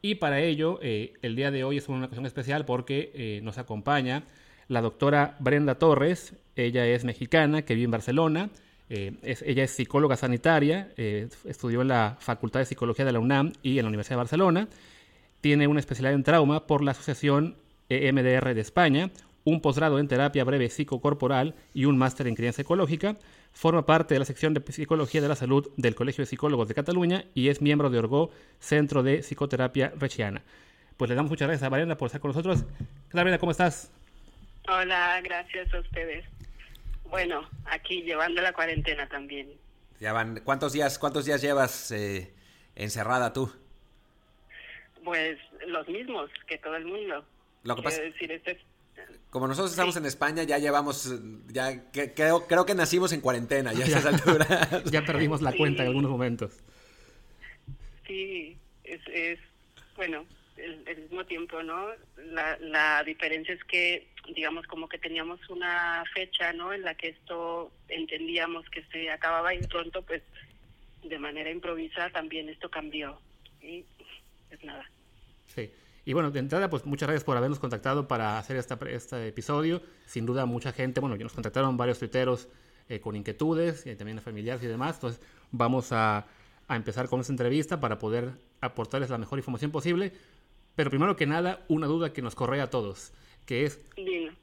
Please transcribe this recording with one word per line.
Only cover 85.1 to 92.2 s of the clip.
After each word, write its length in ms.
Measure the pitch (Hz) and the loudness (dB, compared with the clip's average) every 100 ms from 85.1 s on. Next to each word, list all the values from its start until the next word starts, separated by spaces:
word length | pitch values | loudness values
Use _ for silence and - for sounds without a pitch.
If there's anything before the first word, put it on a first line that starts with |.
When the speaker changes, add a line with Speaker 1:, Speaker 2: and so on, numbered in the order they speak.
| 117 - - _ | -8 -14 -20 _
Speaker 1:
vamos 400 | 120 120 131 123 | 0 2 2 0
a, 340 | 117 110 104 - _ - _ - | 2 2 0 -4 _ -20 _ -6
a 80 | 117 | -4
empezar 320 | 110 110 127 | -4 -4 -2
con 120 | 127 | -2
esta 120 | 123 | -2
entrevista 480 | 131 120 143 156 170 | 0 2 2 0 -2
para 180 | 135 104 | -2 -2
poder 320 | 107 117 123 127 _ _ | -2 -2 -2 -10 _ _
aportarles 480 | 123 - 110 135 127 | -8 -6 -4 -4 -4
la 80 | 120 | -4
mejor 200 | 110 139 | -6 -6
información 320 | 131 120 147 | -6 -6 -4
posible. 420 | 151 151 175 196 - _ _ _ _ _ | -4 -2 -2 -2 -8 _ _ _ _ _
Pero 140 | - 143 | -2 0
primero 260 | 139 180 196 | 2 2 2
que 100 | 147 | 0
nada, 340 | 160 180 - - | 0 0 -4 -2
una 180 | 156 147 | 0 0
duda 260 | 165 160 | 0 -2
que 80 | 151 | -4